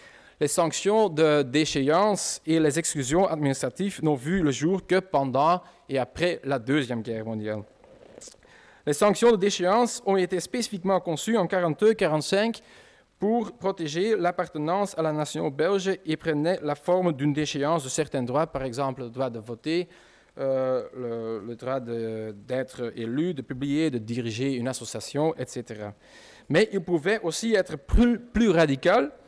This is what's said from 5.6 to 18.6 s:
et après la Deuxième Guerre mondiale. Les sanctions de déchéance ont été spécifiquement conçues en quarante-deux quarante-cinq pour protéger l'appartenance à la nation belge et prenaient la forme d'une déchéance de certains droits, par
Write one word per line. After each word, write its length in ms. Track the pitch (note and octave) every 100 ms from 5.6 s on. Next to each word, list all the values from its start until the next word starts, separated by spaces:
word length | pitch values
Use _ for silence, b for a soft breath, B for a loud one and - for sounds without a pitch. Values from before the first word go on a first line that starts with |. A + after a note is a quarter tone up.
| B B -
et 80 | C3+
après 420 | B2 - F3 -
la 140 | C3+ C3+
Deuxième 440 | A2 D3+ B2 A#2
Guerre 240 | A2 A2 A2
mondiale. 380 | A2 G#2+ G#2+ G2+ _ - - - - - - b b b b -
Les 80 |
sanctions 360 | D3 G#3 F#3 A#3
de 60 | A3
déchéance 680 | G3 - F3+ A3 A#3+ - -
ont 100 | G3
été 240 | F3+ F#3
spécifiquement 600 | - B3 A3+ F#3+ F#3+ F#3+
conçues 360 | F3 D#3 - A3+
en 100 | E3+
quarante-deux 460 | F#3+ F3 D3 G#3+
quarante-cinq 680 | A3+ F3+ D#3 - G3 A3+ A3+ b b b b b _
pour 340 | G3+ A#3 A3
protéger 640 | - F#3+ F#3+ D#3 D#3+ G#3 G#3
l'appartenance 840 | F3 F3+ E3 D#3 D3+ F#3+ G3 -
à 40 |
la 100 | D#3+
nation 380 | D3+ D3 D#3 D#3+
belge 400 | C3+ D#3+ G3 F#3 F#3 D#3+
et 100 | D#3
prenaient 420 | D#3+ D3 D#3 F#3+
la 120 | D3+
forme 380 | C#3+ - F3+ F3+
d'une 220 | C3+ D3
déchéance 500 | C#3+ D3 C#3+ C#3+ E3
de 60 | C3
certains 320 | - D3 C#3
droits, 240 | B2 C3+ E3
par 160 | C#3